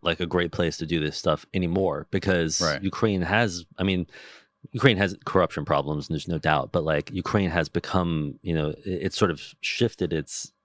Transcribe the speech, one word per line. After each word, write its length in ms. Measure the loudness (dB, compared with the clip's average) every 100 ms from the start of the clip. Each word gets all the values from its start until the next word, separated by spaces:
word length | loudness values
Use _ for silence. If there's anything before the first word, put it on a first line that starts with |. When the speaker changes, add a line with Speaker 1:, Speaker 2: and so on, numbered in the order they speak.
Speaker 1:
like, 180 | -2 0
a 60 |
great 260 | 0 0 0
place 240 | 0 -2 -2
to 80 |
do 140 | -2 -2
this 180 | -2 -2
stuff 280 | 0 0 -2
anymore 540 | -2 0 0 0 -2 -4
because 480 | -2 2 2 2 0
Speaker 2:
Right. 200 | 0 0
Speaker 1:
Ukraine 380 | -4 0 0 0
has, 440 | 2 2 2 -2 -12 -2
I 60 |
mean, 220 | 0 0 -2 -10 -20 -20 _ _ -12
Ukraine 240 | 2 4 4
has 200 | 2 -2
corruption 400 | 2 4 4 0
problems, 420 | 0 0 0 -4 -4
and 60 |
there's 140 | -6 -2
no 100 | 0
doubt, 340 | 2 2 2
but, 120 | 0
like, 260 | 2 0 -2
Ukraine 380 | -6 0 2 2
has 200 | 0 0
become, 680 | -2 0 0 2 0 -2 -6
you 100 | -2
know, 160 | 0 0
it, 120 | -4
it's 320 | -6 -4 -2 0
sort 140 | 0
of 100 | 0 -10 -10
shifted 500 | -6 0 0 0 -2
its, 400 | -2 -4 -10 -10 _